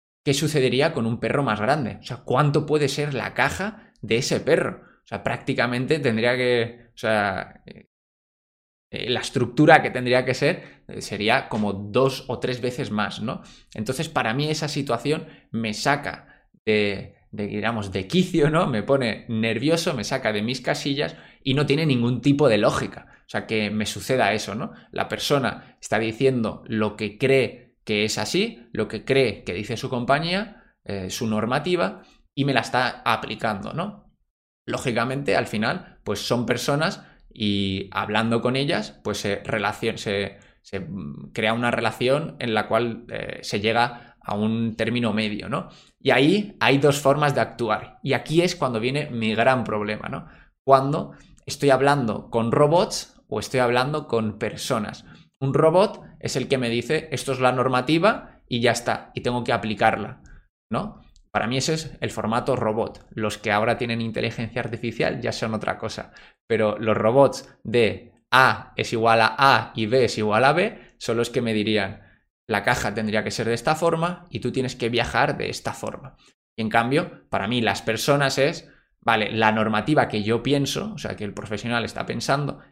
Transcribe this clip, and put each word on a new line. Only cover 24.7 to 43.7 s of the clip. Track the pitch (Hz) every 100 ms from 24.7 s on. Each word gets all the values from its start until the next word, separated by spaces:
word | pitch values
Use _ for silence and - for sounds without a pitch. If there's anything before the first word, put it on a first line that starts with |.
| - -
La | - 98
persona | 107 - 143 117 - - -
está | - 107
diciendo | 113 110 135 123 107 - -
lo | 110 107 104
que | 107 -
cree | 131 135 110 - - _ -
que | 107
es | 107 -
así, | 107 170 226 - -
lo | - 107
que | 107 -
cree | 135 123 98 -
que |
dice | 90 104 113
su | 123
compañía, | 123 120 143 165 185 226 - _ _
eh, | - 98 92
su | - 113
normativa, | 107 113 139 151 170 190 - - _ _ -
y |
me | 139
la | 127
está | - 123 123 - 117
aplicando, | 110 - 107 113 101 101
¿no? | 151 202 - _ _ _ _ _ _ -
Lógicamente, | 123 131 117 123 135 139 143
al | 117
final, | 107 113 180 - -
pues | - 101
son | - 123 120
personas | 117 - 143 160 - - - -
y | - 104 101 98 95 95
hablando | 98 101 107 113 117
con | 120 135
ellas, | 143 196 214 -
pues | 110 101
se | 104 101
relacion-, | - 110 101 - 113 -
se, | 113 98 98 - - _
se, | - 98
mm, | 85 98 73 - -
crea | - 110
una | 117 120
relación | 117 113 - 120 143 160 -
en | 120
la | 107 104
cual, | 110 120 110 -
eh, | - - -
se | - 107
llega | 107